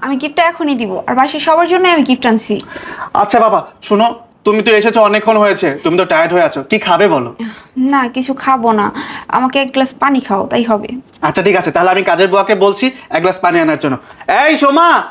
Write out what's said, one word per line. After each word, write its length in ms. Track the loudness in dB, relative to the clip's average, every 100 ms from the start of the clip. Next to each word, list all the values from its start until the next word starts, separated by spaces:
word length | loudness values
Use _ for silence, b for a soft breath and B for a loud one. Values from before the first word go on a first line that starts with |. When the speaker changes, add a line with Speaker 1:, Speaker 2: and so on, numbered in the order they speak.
Speaker 1:
আমি 160 | -6 -4
গিফটটা 260 | -4 0
এখনই 320 | 0 0 -2
দিব, 180 | -2 -4 -6 -4
আর 80 |
বাসায় 280 | 0 0 0 0
সবার 220 | 2 2
জন্য 160 | 2 2
আমি 140 | 2
গিফট 240 | 2 0 0
আনছি। 280 | 0 -2 -6 -8 B B B B
Speaker 2:
আচ্ছা 240 | -2 2 2
বাবা, 200 | 2 0 -4 -12
শোনো, 240 | -2 0 0 -2 -16 _
তুমি 180 | -2 0
তো 80 | 2
এসেছো, 280 | 2 2 4
অনেকক্ষণ 340 | 2 2 2 2
হয়েছে, 320 | 2 2 -2 -2
তুমি 120 | -2 0
তো 60 |
টায়ার্ড 280 | 0 2 2
হয়ে 140 | 2 0
আছো, 120 | -2 -4
কি 60 | -4
খাবে 280 | 0 2 2
বলো? 220 | 0 -4 -10 -12 B B -4
Speaker 1:
না, 300 | 0 0 -2
কিছু 240 | -4 -6
খাবো 380 | -4 -2 0 2
না, 140 | 0 0 -4 B B B
আমাকে 280 | 0 2 0
এক 60 | -2
গ্লাস 200 | -2 -2 -2
পানি 200 | 0 0
খাও, 220 | 0 -2 -2
তাই 160 | -2
হবে। 260 | 0 -2 -4 -12 -16 -6
Speaker 2:
আচ্ছা 200 | -4 0
ঠিক 140 | 2 2
আছে, 140 | 0
তাহলে 160 | 2 2
আমি 120 | 2
কাজের 260 | 2 2 2
বুয়াকে 260 | 2 0
বলছি 320 | 2 2 2 -2 -4 B
এক 100 | -2
গ্লাস 160 | -2 0
পানি 120 | 0 0
আনার 180 | 0 0
জন্য। 180 | -2 -4 B B B 0 2
এই 60 | 2
সোমা! 300 | 2 4 4 2 -2